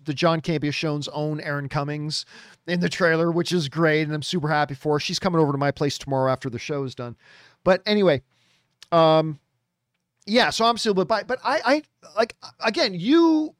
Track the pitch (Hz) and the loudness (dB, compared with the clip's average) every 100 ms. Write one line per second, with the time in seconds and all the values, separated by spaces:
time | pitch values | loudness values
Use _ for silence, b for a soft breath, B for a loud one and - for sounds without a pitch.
0 | 147 139 170 165 175 151 147 143 160 147 | -8 0 0 0 -2 -2 -2 -4 -4 -4
1 | 143 151 151 151 151 143 139 151 143 151 | -6 -6 -4 -4 -6 -6 -4 -4 -4 -6
2 | 151 147 - B B B - 175 175 - | -6 -8 -10 B B B -6 -2 -2 0
3 | 175 160 170 170 170 175 139 151 165 151 | 2 2 2 0 -2 -2 -2 0 2 2
4 | 156 151 - 180 147 151 147 139 151 147 | 0 -4 -4 -4 0 0 -2 -4 -2 -2
5 | - 175 196 170 147 139 143 - 143 - | -2 -4 0 2 2 2 0 0 -2 -4
6 | - 135 131 131 135 117 - 147 131 - | -4 0 0 0 -4 -8 -8 -6 -8 -10
7 | 120 117 b b b b - 185 - 208 | -14 -14 b b b b 2 2 2 2
8 | 185 135 - _ _ _ _ _ - 170 | 4 2 -2 _ _ _ _ _ 0 4
9 | 160 160 156 143 _ _ _ _ _ _ | 6 4 2 -4 _ _ _ _ _ _
10 | _ _ - 233 170 - 226 233 220 190 | _ _ -2 2 2 2 0 0 0 0
11 | 175 220 214 247 220 302 233 294 - _ | 0 -2 -2 -6 -2 -2 2 0 -2 _
12 | - 202 233 - - - 226 277 254 180 | -10 -2 -2 -2 -20 -6 -4 0 -2 -2
13 | 196 330 330 311 302 - | 2 4 6 4 0 -6